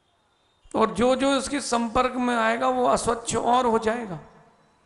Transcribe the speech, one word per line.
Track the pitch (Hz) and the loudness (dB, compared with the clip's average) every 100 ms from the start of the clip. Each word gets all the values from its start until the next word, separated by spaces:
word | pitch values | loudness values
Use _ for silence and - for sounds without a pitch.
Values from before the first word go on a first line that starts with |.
| _ _ _ _ _ _ - | _ _ _ _ _ _ -8
और | 190 214 | 0 0
जो | 208 247 254 | 2 2 2
जो | 269 269 | 2 0
इसके | - 277 | 0 -6
संपर्क | - 233 233 247 254 247 | -2 -2 0 0 0 0
में | 247 240 | -2 0
आएगा, | 220 233 262 | 0 0 0
वो | 254 247 | 2 2
अस्वच्छ | 220 226 233 - 226 | 2 0 -4 -4 -2
और | 233 247 247 | 2 2 4
हो | 220 | 2
जाएगा। | 220 240 220 160 - - - _ _ _ | 0 -4 -6 -12 -14 -20 -20 _ _ _